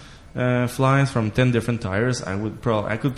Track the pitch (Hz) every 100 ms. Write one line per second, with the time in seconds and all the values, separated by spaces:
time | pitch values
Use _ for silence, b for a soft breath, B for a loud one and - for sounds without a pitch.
0 | B B B 127 123 123 120 - 131 135
1 | 135 120 110 104 127 120 113 117 95 95
2 | 127 120 - 95 107 101 123 107 98 113
3 | 143